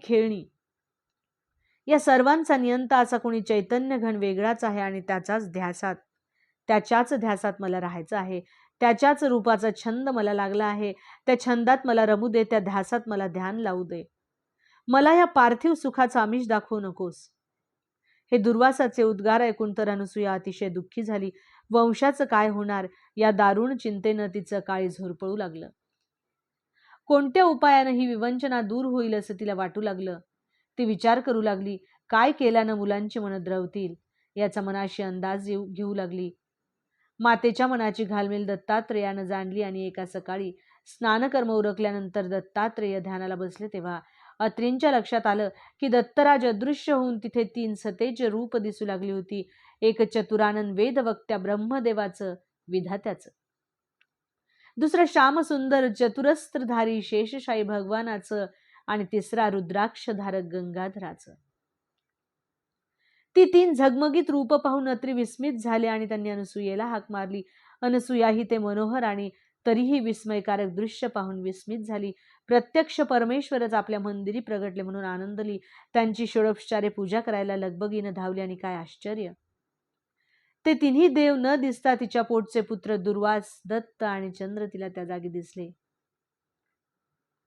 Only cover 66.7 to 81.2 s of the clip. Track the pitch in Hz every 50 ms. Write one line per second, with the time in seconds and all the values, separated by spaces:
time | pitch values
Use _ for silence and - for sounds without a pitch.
66.7 | 196 202 220 240 233 208 - - 208 196 196 190 202 202 185 - _ _ _ _
67.7 | _ _ 247 247 247 247 247 247 254 233 226 220 220 226 233 - 233 220 208 208
68.7 | 202 208 214 214 240 262 240 214 202 202 202 190 - _ _ _ _ _ - 240
69.7 | 226 226 247 254 285 277 220 226 214 - - 214 214 208 185 - 202 196 202 190
70.7 | 170 185 220 220 - - 254 233 240 214 190 190 190 185 185 190 185 - - 208
71.7 | 220 233 214 214 220 208 202 202 185 _ _ _ _ _ _ - 240 240 240 -
72.7 | - 320 320 320 - - 294 - 262 240 233 226 247 285 277 - 285 247 240 220
73.7 | 226 214 202 220 214 208 196 208 202 202 196 196 208 247 220 - 214 202 196 202
74.7 | 180 196 190 190 190 196 196 185 180 180 190 202 208 208 214 214 202 190 - _
75.7 | - - _ _ - 233 226 220 214 220 233 208 - 233 214 220 208 214 - -
76.7 | 226 208 208 208 208 - 196 180 208 226 226 233 214 202 196 202 196 196 190 190
77.7 | 175 175 208 208 214 214 202 202 185 190 185 185 185 190 190 185 185 180 190 185
78.7 | 180 170 165 156 - _ - 202 214 220 202 175 180 - _ _ _ _ _ _
79.7 | _ _ _ _ _ _ _ _ _ _ _ _ _ _ _ _ _ _ - 320
80.7 | 311 254 294 277 254 277 349 349 262 302